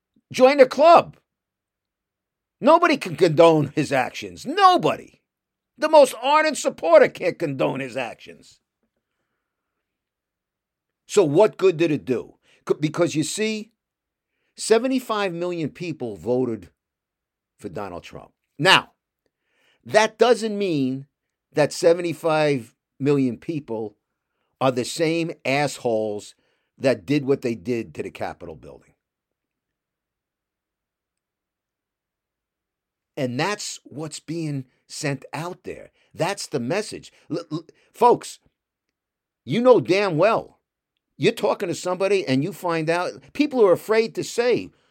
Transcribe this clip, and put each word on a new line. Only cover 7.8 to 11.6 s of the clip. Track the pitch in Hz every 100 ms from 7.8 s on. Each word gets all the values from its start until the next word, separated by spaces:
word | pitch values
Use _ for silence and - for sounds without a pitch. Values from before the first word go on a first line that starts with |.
his | 135 123
actions. | 120 - - 76 - _ _ _ _ _ _ _ _ _ _ _ _ _ _ _ _ _ _ _ _ _ _ _ _ _ -
So | -
what | 165 147 214
good | -